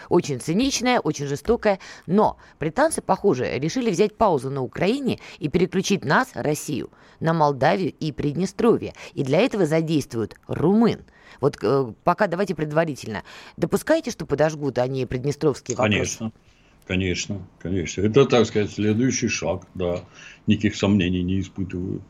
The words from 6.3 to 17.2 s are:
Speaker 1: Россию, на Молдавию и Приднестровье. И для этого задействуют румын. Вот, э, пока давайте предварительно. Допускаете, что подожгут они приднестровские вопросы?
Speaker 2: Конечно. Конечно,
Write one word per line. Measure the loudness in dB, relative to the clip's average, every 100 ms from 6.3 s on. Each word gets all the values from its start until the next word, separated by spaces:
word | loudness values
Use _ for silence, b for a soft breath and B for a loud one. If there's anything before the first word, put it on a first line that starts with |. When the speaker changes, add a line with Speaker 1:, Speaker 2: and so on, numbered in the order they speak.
Speaker 1:
Россию, | -4 -4 -4 -4 -6 -8 -14 b b
на | 0
Молдавию | 2 2 4 2 2 -2 -4
и | -6
Приднестровье. | -4 -4 -2 -4 2 4 4 0 -12 B
И | -6
для | 0 2
этого | 2 2 2
задействуют | 2 2 0 -2 -4 -6 -8 -8
румын. | 0 2 4 4 2 -6 B B B
Вот, | -2 0
э, | 2 2 0 -2
пока | 0 2 0
давайте | 0 -4
предварительно. | -4 -2 0 -2 -4 -8 -10 -12 B B B
Допускаете, | -2 0 2 0 0
что | -8 -4
подожгут | 0 0 0 -4 0
они | 0 -2 -4
приднестровские | -4 -4 0 0 0 -4 -2
вопросы? | 0 2
Speaker 2:
Конечно. | -2 -6 -10 -12 b b b b -6
Конечно, | -2 -2 -2